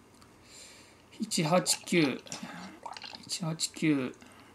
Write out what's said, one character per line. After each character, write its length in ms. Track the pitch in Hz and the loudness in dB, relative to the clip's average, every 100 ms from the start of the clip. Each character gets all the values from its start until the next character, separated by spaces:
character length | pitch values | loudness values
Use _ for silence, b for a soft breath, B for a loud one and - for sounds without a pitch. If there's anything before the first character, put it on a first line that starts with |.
| - - - B B B B B B B B - | -20 -20 -20 B B B B B B B B -10
七、 240 | 226 - | -4 0
八、 420 | 156 180 175 - - | 4 4 4 -2 2
九。 340 | 175 143 117 - - B B B B - - - - - - | 4 4 2 -6 -12 B B B B -14 -14 -14 -14 -8 -4
八、 320 | 160 160 - | -4 -2 -4
九、 440 | - 160 143 127 - - B B | 0 2 2 0 -6 -18 B B